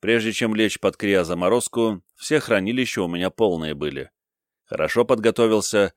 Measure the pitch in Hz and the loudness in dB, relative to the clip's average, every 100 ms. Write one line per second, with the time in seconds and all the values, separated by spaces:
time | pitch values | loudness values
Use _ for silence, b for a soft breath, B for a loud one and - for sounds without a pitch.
0 | 98 117 110 107 117 107 107 - 101 - | 2 2 0 -2 -2 2 0 2 -2 -2
1 | 104 98 82 87 90 120 - 120 113 98 | 0 2 0 0 2 2 0 -2 -2 -2
2 | _ _ - 156 123 107 95 123 123 - | _ _ -2 -2 2 0 0 -2 -2 -2
3 | 90 87 92 - 107 85 78 73 73 69 | -4 -2 -4 0 0 2 -4 -4 -6 -6
4 | 65 _ _ _ _ _ _ - 78 117 | -12 _ _ _ _ _ _ -4 -2 0
5 | 120 120 113 110 113 110 - 107 98 | 2 2 2 2 2 2 2 0 0